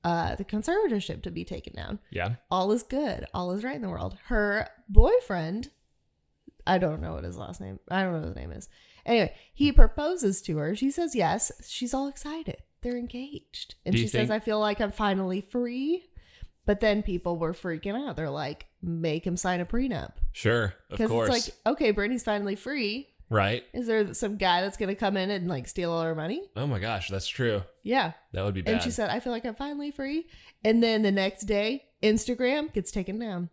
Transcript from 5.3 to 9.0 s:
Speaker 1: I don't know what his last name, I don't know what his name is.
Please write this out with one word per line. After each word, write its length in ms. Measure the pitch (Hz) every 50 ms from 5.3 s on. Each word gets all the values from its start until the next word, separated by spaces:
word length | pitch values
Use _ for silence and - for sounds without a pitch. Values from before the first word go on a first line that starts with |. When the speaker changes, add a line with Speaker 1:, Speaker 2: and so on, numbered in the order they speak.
| 202 175 156 160 185 226 247 294 _ _ _ _ _ _ _ _ _ _ _ _ _ _ _ - _ _ -
Speaker 1:
I 120 | - 185 180
don't 220 | 185 165 156 -
know 140 | 170 165 160
what 100 | 143 -
his 120 | 175 180
last 240 | 180 107 - 180 -
name, 180 | 98 95 95 - _ -
I 120 | 175 190
don't 100 | 190 185
know 60 | 175 160
what 80 | 156 -
his 80 | -
name 160 | 65 65 80
is. 160 | 78 - - - - - - - - -